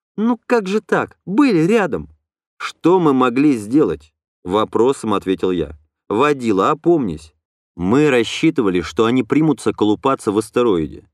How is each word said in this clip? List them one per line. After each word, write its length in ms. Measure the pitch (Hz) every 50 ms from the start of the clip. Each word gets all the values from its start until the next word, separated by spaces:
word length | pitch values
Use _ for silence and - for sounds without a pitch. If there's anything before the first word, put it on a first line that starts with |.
| _ _ _
«Ну 220 | - 208 233 247 226 _
как 200 | - 247 233 202
же 140 | 185 196 220
так? 360 | - - - - 113 - - _ _
Были 420 | - 185 233 294 277 214 165 156
рядом». 440 | 175 220 233 196 170 113 85 76 73 - _ _ _ _ _ _ _ _ -
«Что 400 | - - - _ - 160 180 190
мы 160 | 175 151 135
могли 420 | 131 127 127 117 131 143 151 139
сделать?» 560 | 113 104 101 120 151 147 101 78 - _ _ _ _ _ _ _ _ -
вопросом 680 | - 92 104 107 95 - 107 113 127 139 - - 110 104
ответил 380 | 95 - 95 95 90 - 95 92
я. 260 | 87 78 73 73 - _ _ _ _ _ -
«Водила, 600 | - 107 135 147 151 139 123 113 104 92 98 123
опомнись. 640 | 156 156 - 165 175 160 131 98 80 73 - - _ _ _ _ _ _ _ _ _ -
Мы 320 | 85 92 110 139 151 151
рассчитывали, 720 | 135 123 113 - - - - 160 156 - 120 98 90 90
что 240 | 82 - - - 113
они 180 | 113 120 131 123
примутся 500 | - 131 143 156 160 135 113 - - -
колупаться 600 | - 107 104 107 90 - 135 135 - - - 98
в 60 | 104
астероиде. 720 | 110 - - 127 123 120 98 85 78 73 - - - _